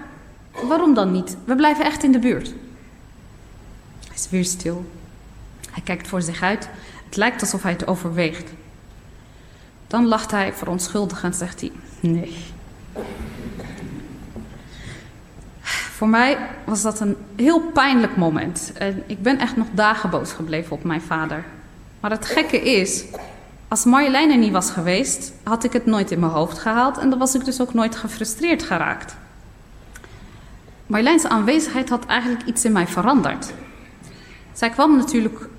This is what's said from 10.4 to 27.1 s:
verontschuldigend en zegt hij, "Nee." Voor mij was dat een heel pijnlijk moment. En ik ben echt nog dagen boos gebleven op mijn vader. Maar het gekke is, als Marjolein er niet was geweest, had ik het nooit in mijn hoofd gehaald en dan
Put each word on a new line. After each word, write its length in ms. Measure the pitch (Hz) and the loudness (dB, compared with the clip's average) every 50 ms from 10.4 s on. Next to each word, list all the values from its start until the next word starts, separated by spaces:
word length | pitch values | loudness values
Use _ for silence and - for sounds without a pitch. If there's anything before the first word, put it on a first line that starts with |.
| 190 190 - | 0 -2 -4
verontschuldigend 800 | - - - 175 180 180 - - 214 208 185 185 - - 175 180 | -6 -6 -4 -4 -4 -2 -2 -2 -2 -2 -2 -2 -4 -4 -4 -2
en 60 | - | -2
zegt 220 | 175 180 - - | -4 -6 -8 -8
hij, 100 | - - - - - - - - | -10 -10 -10 -12 -16 -18 -8 -2
"Nee." 360 | - 170 165 170 175 - - - - - - - - - - - - - - - - - - - - - - - - - - - - - - - - - - - - - - - - - - - - - - - - - - - - - - - - - - - - - - - - - - - - - - - - - - - 214 | 0 2 2 0 0 -4 -8 -12 -14 -14 -14 -16 -18 -18 -18 -20 -18 -14 -12 -12 -10 -10 -10 -12 -12 -12 -12 -12 -12 -12 -12 -12 -12 -12 -12 -12 -12 -12 -12 -12 -14 -14 -16 -16 -16 -16 -14 -14 -14 -14 -16 -18 -18 -18 -18 -16 -16 -16 -16 -16 -18 -20 -20 -20 -20 -20 -20 -20 -20 -20 -20 -14 -10 -8 -6 -6 -6 -8 -6 0 2
Voor 40 | 220 | 4
mij 300 | 220 226 240 262 285 - - - - - - | 4 6 4 4 2 0 -2 -6 -10 -10 -6
was 160 | - 214 202 | -4 -2 -2
dat 180 | 190 220 214 - | 0 -2 -2 -2
een 160 | 214 202 196 - - - - | -2 -2 -2 -2 -6 -10 -4
heel 240 | 202 240 285 339 330 | 2 4 4 6 4
pijnlijk 560 | 330 330 - 294 269 277 262 240 226 - - | 2 2 2 2 4 6 6 4 4 4 2
moment. 560 | 190 175 165 151 - - - 170 - - - - - | 2 2 2 2 0 -2 -4 -4 -6 -8 -10 -8 -4
En 260 | 196 196 196 190 - - | -4 -4 -4 -4 -6 -8
ik 140 | 214 185 | -8 -2
ben 180 | 190 240 277 269 | 0 0 2 2
echt 160 | 269 233 - | 0 0 0
nog 120 | 233 226 220 | -2 -2 0
dagen 380 | - 185 214 214 220 214 - 190 | 2 2 4 4 4 2 0 -2
boos 220 | 170 147 120 - | -2 -2 -2 -4
gebleven 400 | - - 165 160 156 156 170 - | -6 -8 -6 -4 -4 -4 -4 -4
op 120 | - 147 - | -6 -6 -4
mijn 180 | 175 160 151 | -4 -4 -4
vader. 420 | 156 - 165 160 160 156 156 151 170 - - - - - - - - - - - | -4 -4 -4 -2 -2 -4 -4 -6 -8 -10 -14 -18 -20 -20 -20 -20 -20 -20 -12 -8
Maar 120 | - 214 | -4 -4
het 140 | 214 220 - | -4 -4 -4
gekke 360 | - 240 294 320 311 - 220 | -2 0 0 2 2 2 2
is, 440 | - - 269 202 185 190 - - - - - - - - - - - - - - - - | 2 4 4 4 4 2 -2 -4 -6 -8 -12 -14 -14 -16 -18 -18 -20 -20 -20 -20 -10 -4
als 160 | 220 220 - | -2 2 4
Marjolein 480 | 247 240 269 294 277 262 269 311 311 | 6 6 6 6 6 4 6 6 6
er 60 | 294 240 | 6 6
niet 140 | 226 214 | 6 6
was 200 | 196 190 180 - | 4 2 0 0
geweest, 640 | - - 160 175 180 190 269 269 - - - - - - - | -2 -2 0 2 2 2 0 0 -4 -6 -6 -10 -16 -12 -6
had 200 | 214 214 226 - | -4 -2 0 0
ik 100 | 247 - | 0 0
het 120 | 240 233 | 2 2
nooit 260 | 233 220 208 196 - | 4 4 4 2 0
in 80 | 180 165 | 0 0
mijn 120 | 175 160 | 2 2
hoofd 280 | 165 156 160 - - - | 2 2 0 0 -2 -4
gehaald 380 | - 226 220 233 247 269 277 - | -2 0 2 4 2 2 2 2
en 120 | - | 2
dan 100 | 269 | 2